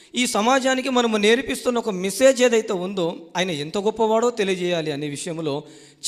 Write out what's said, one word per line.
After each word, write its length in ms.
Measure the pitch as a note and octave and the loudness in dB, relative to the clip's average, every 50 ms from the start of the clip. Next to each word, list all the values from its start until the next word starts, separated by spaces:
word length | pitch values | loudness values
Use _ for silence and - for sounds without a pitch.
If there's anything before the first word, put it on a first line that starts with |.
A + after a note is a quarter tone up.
| - _ - | -20 _ -4
ఈ 120 | A#3 B3+ | -2 -2
సమాజానికి 640 | A#3+ - G3+ G#3 A#3+ C4+ C#4 B3 C4 C4 C4 B3+ C#4 | 0 0 0 2 2 2 2 2 2 0 0 0 0
మనము 280 | B3+ B3 A#3+ A#3 A3 | 0 2 2 2 2
నేర్పిస్తున్న 640 | G#3+ G3+ G#3+ A#3 A#3 A3 - C4 - - C4 A#3+ A#3 | 2 4 4 4 4 2 -2 -6 -4 -2 -2 -2 -2
ఒక 120 | A3 A3+ | -2 -2
మెసేజ్ 520 | G3 F3+ F#3 G3 F#3+ - C4 C4+ C4+ A3+ B3 | -4 -4 -4 -4 0 4 4 4 6 6 4
ఏదైతే 300 | B3+ A#3 A3 A3 - G#3 | 4 4 2 0 0 -4
ఉందో, 440 | F3 F3+ F#3+ G3+ G3 E3+ E3 - - - - - | -4 -4 -4 -4 -2 -2 -2 -4 -6 -12 -8 -4
ఆయన 140 | F3 F#3 F#3+ | -4 -2 -2
ఎంత 280 | E3 C#3 D3 D#3 D#3+ G#3 | -4 -4 -6 -6 -4 -2
గొప్పవాడో 520 | F#3+ G#3+ G#3+ A3+ A3+ A3 A3 A3+ A#3 B3 | -2 -2 0 0 2 2 2 2 2 2
తెలియజేయాలి 600 | A#3+ A3+ G3+ F#3+ F#3+ F3 F3+ F3 F3 E3 D#3 D#3 C#3+ | 0 0 0 -2 -2 -2 -2 0 0 0 -2 -2 -4
అనే 160 | C#3 D3+ D3 | -4 -6 -6
విషయంలో 540 | C#3+ C#3 - F3+ D#3+ E3 E3 D3+ C#3 D3 D3 - - - - - - _ - | -6 -8 -8 -8 -6 -4 -4 -4 -4 -4 -6 -10 -16 -20 -20 -20 -16 _ -4